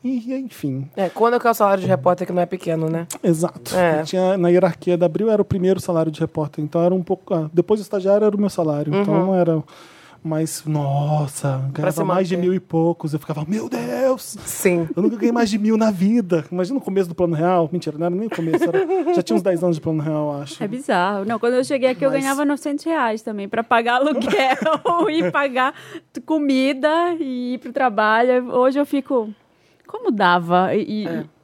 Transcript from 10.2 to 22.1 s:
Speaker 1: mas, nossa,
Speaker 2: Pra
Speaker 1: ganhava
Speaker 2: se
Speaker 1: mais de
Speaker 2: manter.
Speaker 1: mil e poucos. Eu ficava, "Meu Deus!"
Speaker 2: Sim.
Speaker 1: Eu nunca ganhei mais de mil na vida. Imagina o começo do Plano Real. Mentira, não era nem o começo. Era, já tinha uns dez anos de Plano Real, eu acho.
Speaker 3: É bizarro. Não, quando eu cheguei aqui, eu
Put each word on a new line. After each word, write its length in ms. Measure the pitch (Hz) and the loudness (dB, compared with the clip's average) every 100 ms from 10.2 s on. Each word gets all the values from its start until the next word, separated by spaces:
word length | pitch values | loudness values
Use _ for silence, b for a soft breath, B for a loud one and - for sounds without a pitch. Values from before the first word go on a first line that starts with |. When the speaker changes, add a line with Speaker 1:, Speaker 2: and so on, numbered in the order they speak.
Speaker 1:
mas, 420 | 160 156 160 - 156 | -4 -2 -2 -4 -4
nossa, 840 | 151 143 139 147 151 143 - 143 131 135 | -2 0 0 0 0 -2 -4 -4 -2 -4
Speaker 2:
Pra 100 | 135 | -2
Speaker 1:
ganhava 100 | 175 | -2
Speaker 2:
se 120 | 165 | 0
Speaker 1:
mais 240 | 185 180 185 | 0 0 0
de 80 | 180 | 0
Speaker 2:
manter. 100 | 180 | 0
Speaker 1:
mil 80 | |
e 60 | 185 | 0
poucos. 540 | - 165 165 170 156 | -2 0 0 0 -4
Eu 40 | 147 | -6
ficava, 240 | - 156 151 | -6 -8 -4
"Meu 220 | 214 226 | -4 -4
Deus!" 680 | 247 240 247 262 262 - 208 | -6 -4 -2 0 -2 -6 -14
Speaker 2:
Sim. 420 | - - 190 175 160 | -12 0 2 2 -2
Speaker 1:
Eu 80 | - | 0
nunca 140 | 214 220 | 0 2
ganhei 160 | 233 | 0
mais 160 | 233 226 | 2 0
de 80 | 214 | 0
mil 200 | 214 220 | 2 2
na 120 | 220 | 2
vida. 540 | 185 190 240 185 170 151 | 2 2 2 2 -2 -2
Imagina 260 | 180 185 269 | -4 -2 -4
o 40 | |
começo 260 | - 196 180 | -2 -2 -2
do 60 | |
Plano 200 | 165 175 | 0 0
Real. 360 | 156 170 185 160 | 2 2 2 2
Mentira, 240 | 180 156 147 | -2 -6 -4
não 80 | 170 | -4
era 80 | |
nem 120 | 180 220 | -2 -4
o 40 | |
começo. 320 | - 165 330 | -4 -2 0
Era, 500 | 330 381 349 370 311 | 0 0 0 -2 0
já 80 | 349 | 0
tinha 120 | - | 0
uns 60 | 214 | 0
dez 200 | 190 175 | 0 0
anos 120 | 180 160 | 0 0
de 40 | |
Plano 200 | 165 156 | -2 -2
Real, 320 | 151 151 151 | -2 -2 -4
eu 80 | 143 | -6
acho. 200 | 143 - | -10 -8
Speaker 3:
É 60 | 208 | -8
bizarro. 560 | 247 - 190 180 202 | -8 -2 0 0 -2
Não, 140 | 202 220 | -4 -2
quando 160 | 240 | 0
eu 100 | 254 | 0
cheguei 240 | 262 277 254 | 0 0 0
aqui, 160 | 254 | 0
eu 60 | 269 | 0